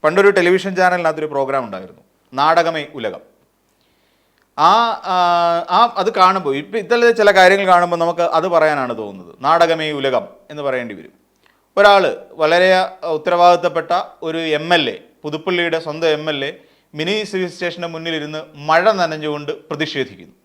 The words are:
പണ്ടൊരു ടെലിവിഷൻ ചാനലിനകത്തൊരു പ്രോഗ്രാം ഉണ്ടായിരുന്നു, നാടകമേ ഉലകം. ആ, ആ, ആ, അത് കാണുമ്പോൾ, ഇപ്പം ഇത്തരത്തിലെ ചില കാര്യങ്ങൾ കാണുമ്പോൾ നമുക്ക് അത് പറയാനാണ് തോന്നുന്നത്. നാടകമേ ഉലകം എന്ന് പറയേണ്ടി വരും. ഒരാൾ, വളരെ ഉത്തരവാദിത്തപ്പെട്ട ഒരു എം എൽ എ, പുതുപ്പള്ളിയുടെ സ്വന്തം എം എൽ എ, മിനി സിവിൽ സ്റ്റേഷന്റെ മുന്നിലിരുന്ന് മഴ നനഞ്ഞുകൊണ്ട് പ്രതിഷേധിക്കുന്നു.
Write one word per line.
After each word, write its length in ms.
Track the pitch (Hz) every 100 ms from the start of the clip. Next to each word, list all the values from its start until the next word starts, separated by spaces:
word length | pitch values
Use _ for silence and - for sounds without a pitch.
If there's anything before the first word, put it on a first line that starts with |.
പണ്ടൊരു 260 | 156 175 202 196
ടെലിവിഷൻ 360 | 175 185 185 185
ചാനലിനകത്തൊരു 500 | 185 180 165 156 156
പ്രോഗ്രാം 320 | 143 135 135 120
ഉണ്ടായിരുന്നു, 360 | 95 92 - _ _ _ 131
നാടകമേ 440 | 147 165 165 160 143 139
ഉലകം. 240 | 110 80 - _ _ _ _ _ _ _ _ _ _ _ _ -
ആ, 140 | 156 208 233 214 180
ആ, 40 | 185 175 175 170 170 170 180
ആ, 20 | 233 -
അത് 100 | 214 220
കാണുമ്പോൾ, 340 | 185 190 151 135
ഇപ്പം 180 | 147 226
ഇത്തരത്തിലെ 300 | 175 240 240 233
ചില 100 | 208 190
കാര്യങ്ങൾ 280 | 185 196 190
കാണുമ്പോൾ 300 | 180 175 170
നമുക്ക് 220 | 165 170 170 160
അത് 100 | 180
പറയാനാണ് 420 | 170 156 147 127 113
തോന്നുന്നത്. 320 | 107 95 87 - 135
നാടകമേ 420 | 165 170 165 156 147
ഉലകം 260 | 135 123 98 - _
എന്ന് 120 | 151 143
പറയേണ്ടി 300 | 127 117 98
വരും. 160 | - _ _ _ _ _ _ -
ഒരാൾ, 220 | 202 202 180 101 - -
വളരെ 280 | 156 170 185 185 185 - 160 156
ഉത്തരവാദിത്തപ്പെട്ട 760 | 156 175 175 175 170 156 165 175 - - 165
ഒരു 140 | 160 165 151
എം 80 | 160 175
എൽ 80 | 135
എ, 20 | 95 _ _
പുതുപ്പള്ളിയുടെ 560 | 151 156 160 180 170 160 165
സ്വന്തം 240 | 151 165 151
എം 80 | 156
എൽ 40 | 147 139
എ, 20 | 170 _ _ _ 151
മിനി 160 | 165 214 202
സിവിൽ 180 | 190 180 -
സ്റ്റേഷന്റെ 360 | 175 175 170 165
മുന്നിലിരുന്ന് 460 | 165 160 151 156 156 147 147
മഴ 140 | 160 190 214
നനഞ്ഞുകൊണ്ട് 540 | 170 156 151 147 147 151 _
പ്രതിഷേധിക്കുന്നു. 680 | 143 156 147 123 90 80 _